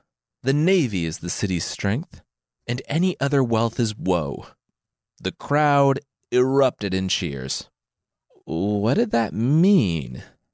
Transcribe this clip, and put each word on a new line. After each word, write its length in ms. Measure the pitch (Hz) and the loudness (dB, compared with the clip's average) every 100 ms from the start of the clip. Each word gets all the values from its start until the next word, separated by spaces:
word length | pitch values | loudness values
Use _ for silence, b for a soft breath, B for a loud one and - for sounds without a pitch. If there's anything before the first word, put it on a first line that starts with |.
| _ _ _ _ | _ _ _ _
The 100 | 123 | -2
navy 520 | 147 165 190 123 98 82 | 2 2 2 0 -2 -4
is 140 | 80 | -4
the 100 | 87 | -6
city's 360 | - 98 87 - | -4 -2 -2 -4
strength, 560 | - 101 120 - - _ _ _ _ - | -4 -2 -2 -4 -16 _ _ _ _ -8
and 140 | 123 - | -8 -2
any 320 | 165 185 - | 0 0 0
other 240 | 139 139 | 0 2
wealth 360 | 120 113 113 - | 2 2 0 0
is 180 | 110 107 | -2 -2
woe." 500 | 92 87 71 - - _ _ _ _ _ _ - | 0 0 -2 -8 -12 _ _ _ _ _ _ -10
The 120 | 95 | -8
crowd 680 | - - 147 147 143 139 135 - _ _ | -8 -2 0 4 4 4 0 -6 _ _
erupted 640 | 123 131 139 131 - 101 | 2 2 4 2 0 -2
in 160 | 95 92 | -2 -2
cheers. 600 | - 85 67 67 - - _ _ _ _ _ _ _ | -2 -4 -6 -6 -8 -12 _ _ _ _ _ _ _
"What 520 | - 82 101 104 107 165 | -8 -4 -2 0 0 0
did 140 | 233 | 0
that 220 | 233 226 | -2 -2
mean?" 880 | 95 123 156 190 196 98 82 62 62 - _ _ | -2 0 4 6 4 4 -2 -6 -12 -16 _ _